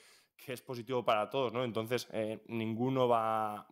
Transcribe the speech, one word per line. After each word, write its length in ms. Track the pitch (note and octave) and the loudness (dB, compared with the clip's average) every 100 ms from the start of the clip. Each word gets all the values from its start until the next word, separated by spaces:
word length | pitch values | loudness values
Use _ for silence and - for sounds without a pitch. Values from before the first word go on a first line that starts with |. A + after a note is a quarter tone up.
| - - _ | -20 -20 _
que 200 | _ - | _ -12
es 80 | A#2+ | -12
positivo 420 | - A#2+ A2+ B2+ | -8 -8 -2 0
para 240 | A2+ G#2+ G#2 | 4 4 2
todos, 240 | C3+ B2 | 0 0
¿no? 100 | A#2 | 0
Entonces, 460 | B2+ A2 A2 B2 - | -2 -2 0 -2 -2
eh, 300 | A2 A2 A2 - | -4 -4 -6 -6
ninguno 580 | A2+ A2 A2 B2+ C3 B2 | -4 -2 0 0 4 4
va, 600 | A#2 A2 A2 G#2+ G#2 - | 4 2 0 -2 -6 -12